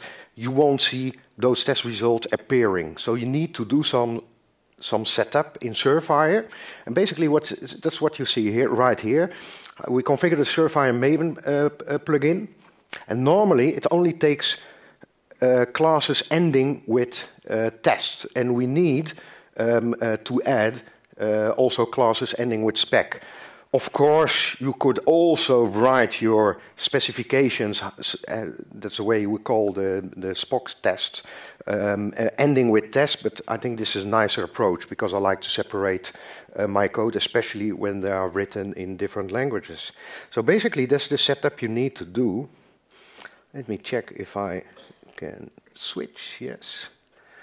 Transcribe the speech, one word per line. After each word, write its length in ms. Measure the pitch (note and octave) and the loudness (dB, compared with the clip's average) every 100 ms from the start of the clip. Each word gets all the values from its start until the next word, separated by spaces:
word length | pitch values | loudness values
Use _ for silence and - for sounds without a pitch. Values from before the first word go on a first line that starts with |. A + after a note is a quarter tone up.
| - - - | -16 -20 -20
you 160 | - A#2+ | -8 -2
won't 300 | C3 D3 C3+ | 2 4 4
see 320 | - B2+ C3 - _ - | 0 -2 -6 -8 _ 0
those 240 | B2 A#2+ | 2 2
test 220 | - C3+ | 0 -2
results 420 | A#2+ G#2+ A#2 A2+ - | -2 -2 2 0 0
appearing. 640 | G#2+ - C3 A2 F#2 D#2+ E2 | -6 0 2 2 0 -4 -6
So 180 | - | -4
you 120 | A#2 B2+ | -4 -2
need 280 | C#3+ D#3+ | -2 -4
to 100 | C#3 | -6
do 200 | G#2 C#3 | 0 0
some, 380 | D3 B2+ A#2+ A2+ - _ _ _ _ _ | 2 0 0 -4 -10 _ _ _ _ _
some 240 | - G#2+ | -4 -2
setup 540 | G#2+ - G#2+ C#3+ D#3 - | 0 0 0 0 -2 -6
in 120 | A2+ | -8
Surefire. 760 | G#2+ C3+ D#3 D#3+ D3 D#3 G#3 A3 - - - - | -2 2 2 2 2 4 2 -2 -12 -18 -14 -4
And 80 | A#2+ | 0
basically, 320 | G3+ D#3+ D#3 | 0 0 2
what, 240 | D3+ - - C3+ - | 2 0 -8 -12 -6
that's 180 | D#3+ - | -6 -2
what 180 | D3+ - | -2 -2
you 60 | |
see 260 | B2+ - G#2+ | -2 0 0
here, 180 | A2 C3 | 2 2
right 320 | A#2 B2+ G#2+ | 4 4 2
here. 300 | A2 C#3+ F3+ - - - - - - | 2 0 0 -4 -16 -18 -18 -12 -2
We 160 | B2+ | 0
configure 340 | B2+ C#3 F3 D#3 | 2 2 2 2
the 80 | |
Surefire 480 | C#3+ - D#3+ D3+ C3+ | 2 2 2 4 2
Maven, 460 | A#2+ C3+ D3+ E3 - - | 4 2 2 0 -4 -2
uh, 240 | C#3+ D3 D3 - | 0 0 -2 -6
uh, 120 | D3 | -6
plugin. 500 | - D3 C#3+ F3+ G#3+ - _ _ _ - - | 0 2 2 0 -4 -14 _ _ _ -14 -6
And 160 | A#2 | 0
normally, 540 | C3 F#3 G#3 D#3 D3+ C#3+ | 4 4 6 6 4 2
it 100 | - | 0
only 200 | E3+ F3 | 2 2
takes, 440 | E3 D3+ D3 - - - - - _ - _ _ - | 2 2 2 -2 -6 -10 -20 -20 _ -20 _ _ 0
uh, 240 | B2+ B2+ B2 | 2 4 2
classes 500 | - D#3+ D#3 - C3+ - | 2 4 4 2 -2 0
ending 520 | D#3+ E3+ C3+ C3+ C#3+ - | 2 2 2 2 -2 -2
with, 420 | A#2+ B2 - - - - | 0 0 -6 -12 -16 -6
uh, 220 | A2 A2+ - | -2 -2 0
tests. 440 | - A2+ - - - | 0 0 -2 -6 -6
And 200 | C3 B2 | -2 0
we 120 | B2 B2+ | 0 0
need, 460 | C#3+ F3 C3+ D#3+ - - - _ - | 2 2 2 -2 -10 -20 -20 _ -4
um, 360 | A2+ A#2 A#2 A#2 | 2 2 2 -2
uh, 160 | A2+ A2 | -2 -2
to 180 | - B2 | -2 0
add, 400 | - B2+ A2 B2 - _ _ - | 2 2 2 -2 -12 _ _ -4
uh, 300 | G#2+ G#2+ G#2+ | 0 2 2
also 360 | - B2+ - A#2 | 2 2 2 0
classes 480 | - A#2 A2+ B2+ - | 2 2 2 -2 -2
ending 260 | A#2+ A2 | -2 0
with 120 | A2 - | 0 0
spec. 460 | - A#2 - - - - - - _ | 2 2 2 -6 -14 -20 -20 -20 _
Of 200 | C3 - | -2 0
course, 640 | - D3 D#3 D3 - - - | 2 4 4 4 0 -2 -4
you 120 | C3+ | -6
could 280 | B2+ C#3 - | 0 0 2
also 640 | - E3 E3+ D#3 - B2+ | 2 4 4 2 4 4
write 580 | A2+ G2+ B2+ C3 A2+ - | 2 4 4 4 2 2
your 380 | A2 A2 G#2 F2+ - - | 2 4 4 0 -10 -6
specifications, 1080 | - C#3 - B2+ A#2+ C3+ C3+ - G#2+ G2 G2+ - | -2 0 -2 -4 0 2 2 0 -2 -4 -8 -8
s-, 160 | - - - | -8 -8 -8
uh, 240 | A2+ G2 A#1+ - | -8 -8 -12 -16
that's 260 | - G2+ - | -14 -10 -4
the 40 | |
way 240 | G#2+ A2 G2+ | 0 0 0
we 120 | G#2 | -4
call 340 | G#2+ A2+ G#2 | 0 0 0
the, 360 | G2 F#2+ F#2+ F#2 - | 0 -2 -2 -6 -8
the 120 | F#2 | -8
Spock 440 | F#2 - B2+ - - | -6 -4 -4 -4 -2
tests, 440 | G2+ F#2 - - - - - - - | -2 0 -4 -8 -16 -18 -20 -12 -6
um, 480 | G2+ G#2 G2+ G#2 - | -2 0 -2 -4 -2
uh, 120 | A2+ - | -2 2
ending 320 | D3 C3+ A#2+ | 2 4 4
with 220 | G#2+ G#2 | 4 2
test, 320 | C3+ C#3+ - | 0 0 0
but 160 | A2 - - | -4 -6 -6
I 80 | - | -6
think 220 | B2 A2+ | -6 -4
this 180 | G#2+ G2+ | -4 -4
is 80 | |
a 40 | G2 | 0
nicer 360 | A2+ G#2 - | 2 2 0
approach 440 | F2 - G#2+ F2 - | -4 0 0 0 -6
because 240 | - G#2 | -6 -4
I 60 | G2 | 0
like 220 | G2 F#2+ | 0 0
to 100 | - | -4
separate, 640 | - - G2+ G2 F#2 - - - - - | -6 -4 -2 -2 -2 -6 -14 -18 -20 -14
uh, 140 | - G2+ | -4 0
my 180 | G2+ G2 | 2 0
code, 300 | - A2+ G#2 | 0 -2 -2
especially 560 | - A#2+ - G#2+ G#2 | -2 -2 -2 -4 -6
when 280 | F2 G2+ G2+ | -4 -4 -4
they 120 | F#2+ | -4
are 160 | F#2+ F#2+ | -2 -2
written 460 | F2+ G2 G#2 G2 | -4 -4 -6 -8
in 220 | F#2+ F#2 F#2 | -8 -10 -6
different 360 | G2+ G#2 F#2+ | -6 -6 -6
languages. 580 | A#2 C#3 G#2+ - E2 - - - - - | -4 -4 -4 -8 -14 -14 -16 -18 -18 -6
So 100 | - | 0
basically, 460 | A2+ G#3 A#3 D3 B2+ | 2 2 2 0 0
that's 220 | C#3+ - | 0 0
the 100 | D3 | 0
setup 420 | - C#3 D3 - | 0 0 -2 -2
you 80 | A#2 | -4
need 280 | A2+ C3+ - | -2 -2 -4
to 80 | |
do. 440 | F2 G2 B2 G2 C#3 _ _ _ _ _ - - - - _ | -6 -2 0 -2 -6 _ _ _ _ _ -20 -20 -20 -20 _
Let 160 | C#3 A#2 | -14 -8
me 80 | G2 | -8
check 340 | - A#2+ - | -4 -6 -6
if 220 | - G2 G2+ | -12 -10 -8
I 260 | G2+ F2+ - - - _ _ - | -6 -8 -12 -20 -20 _ _ -14
can 340 | D#2+ - - - _ | -14 -12 -18 -20 _
switch, 640 | - - - - - - - | -14 -12 -10 -12 -14 -18 -14
yes. 520 | B2 - - - - _ _ _ _ - | -14 -14 -16 -16 -16 _ _ _ _ -20